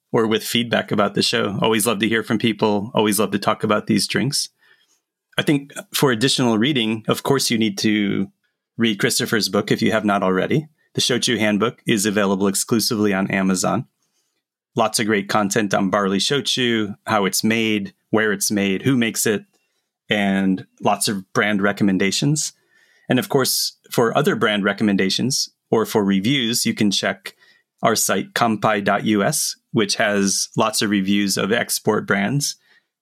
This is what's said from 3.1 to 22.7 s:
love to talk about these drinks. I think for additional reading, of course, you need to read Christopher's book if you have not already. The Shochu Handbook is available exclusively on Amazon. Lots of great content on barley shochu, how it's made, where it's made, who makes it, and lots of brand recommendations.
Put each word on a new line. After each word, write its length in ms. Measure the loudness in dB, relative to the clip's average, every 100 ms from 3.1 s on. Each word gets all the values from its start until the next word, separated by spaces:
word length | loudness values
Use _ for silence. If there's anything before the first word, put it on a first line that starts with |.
| 2
love 140 | 0
to 60 | 0
talk 240 | -2 0
about 240 | 0 0 0
these 180 | 0 0
drinks. 420 | -2 -2 -4 -6 _ _ _ _ _ _ _ _ -4
I 40 |
think 300 | 0 0 -2 -14 -10
for 180 | 0 0
additional 460 | 2 0 2 0 2
reading, 460 | 0 0 -2 -2 -4
of 140 | -4
course, 280 | 0 -2 0
you 60 | 0
need 220 | -2 0
to 520 | 0 0 0 -2 -4 _ _ _ _ -2
read 220 | -2 0
Christopher's 500 | -2 -2 0 0 0
book 240 | -2 0
if 80 | 0
you 100 | 0
have 140 | 0
not 180 | 0 0
already. 460 | 2 0 0 -2 -4 _ _
The 80 | -4
Shochu 380 | -2 0 0 0
Handbook 440 | 2 2 0 -2 -2
is 180 | 0
available 440 | 2 2 2 2 0
exclusively 680 | 0 0 0 0 0 0
on 160 | 0 0
Amazon. 560 | 0 0 0 0 -2 -6 _ _ _ _ _ _ _ _ -2
Lots 240 | 0 0
of 60 | 0
great 240 | 0 0
content 420 | 0 0 0 0
on 160 | 0 0
barley 300 | 0 0 0
shochu, 760 | 0 -2 -2 -2 0 0 -2 -8 -2
how 180 | 0
it's 180 | 0 0
made, 520 | 0 0 0 0 -4 -12 _
where 220 | 0 2
it's 180 | 0 -2
made, 320 | 0 0 0
who 140 | 0 0
makes 280 | 0 0
it, 200 | -2 -2 -4 _ _ _ _ _ -4
and 560 | 0 2 2 0 0 -4 _
lots 260 | 0 0 -2
of 220 | -4 -4
brand 300 | -2 0 0
recommendations. 920 | 0 2 0 2 0 0 0 0 -4 -10 _